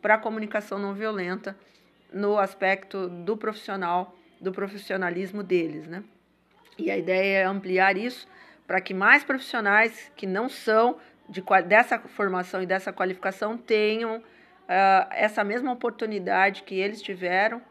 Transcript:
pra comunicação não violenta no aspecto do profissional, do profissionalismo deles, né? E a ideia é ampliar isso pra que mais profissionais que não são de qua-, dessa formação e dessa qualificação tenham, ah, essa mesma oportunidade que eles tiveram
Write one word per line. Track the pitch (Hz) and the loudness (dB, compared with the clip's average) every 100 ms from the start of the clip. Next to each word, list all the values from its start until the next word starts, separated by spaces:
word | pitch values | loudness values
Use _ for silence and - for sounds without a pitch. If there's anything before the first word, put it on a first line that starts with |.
pra | 208 214 | 4 2
comunicação | 214 220 214 214 208 202 | 2 -6 -4 -6 -6 -6
não | 202 | -6
violenta | 196 220 208 180 185 - 196 _ _ _ _ _ | -6 -6 -4 -6 -6 -8 -14 _ _ _ _ _
no | 190 208 208 | -4 0 2
aspecto | 196 - 190 190 190 196 185 | 0 0 0 0 -4 -8 -8
do | 175 175 220 | -6 -6 -4
profissional, | 214 214 - 196 175 175 180 - _ _ | -4 -8 -10 -6 -2 -2 -2 -14 _ _
do | 185 | -8
profissionalismo | 185 196 202 - 190 180 175 190 208 | -6 -8 -8 -6 -4 -2 -4 -6 -8
deles, | 185 185 165 151 156 | 0 0 0 -6 -12
né? | 175 202 _ _ _ _ _ _ - | -14 -16 _ _ _ _ _ _ -6
E | 175 | -4
a | 196 | -2
ideia | 170 185 196 196 | 0 0 2 2
é | |
ampliar | 185 196 190 185 190 190 | 2 -2 -2 2 4 2
isso | 240 247 - - - _ - | -4 -8 -18 -20 -20 _ -4
pra | 190 | -4
que | 185 | -2
mais | 190 202 277 | 2 8 6
profissionais | - 269 - 240 202 208 226 226 - - | 6 -6 -4 -2 2 4 4 -2 -20 -10
que | 190 | -4
não | 185 247 | -2 -2
são | - - 220 240 - - _ - | -4 2 4 4 0 -12 _ -14
de | - | -12
qua-, | 185 190 | 2 4
dessa | 175 208 240 233 | 6 4 4 -2
formação | - - 202 180 180 190 | -6 -4 -2 0 -4 -4
e | 185 | -2
dessa | 190 196 | -2 -4
qualificação | 190 190 185 190 190 214 233 | -4 -4 -2 -6 -4 -6 -6
tenham, | - 214 214 220 233 226 - _ _ _ - | 0 2 2 0 -4 -6 -12 _ _ _ -2
ah, | 185 196 190 - | 4 6 6 4
essa | - 214 214 | 0 0 0
mesma | 202 233 262 | -2 -2 -4
oportunidade | 247 240 226 220 208 185 190 196 196 | -2 -4 -4 -6 -4 0 2 2 0
que | - 190 | -8 -4
eles | 196 226 | -4 -4
tiveram | - 185 180 185 214 233 - | -10 -6 -2 2 0 -2 -14